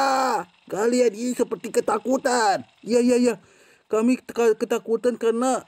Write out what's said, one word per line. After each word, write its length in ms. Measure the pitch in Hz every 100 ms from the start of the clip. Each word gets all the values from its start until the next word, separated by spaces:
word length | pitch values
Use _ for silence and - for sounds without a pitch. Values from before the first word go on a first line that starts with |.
| 269 262 254 214 175 _ -
Kalian 400 | 180 226 247 240
ini 240 | 202 247 247
seperti 320 | 208 185 220
ketakutan. 960 | 240 226 208 240 262 262 247 214 196 - _
Iya, 240 | - 240
iya, 120 | 247 247
iya. 140 | 247 202 _ _ _ _ -
Kami 240 | 214 233 254
ke-, 400 | - - 233 220
ketakutan 640 | - 233 - 226 247 233
karena 400 | 226 226 254 240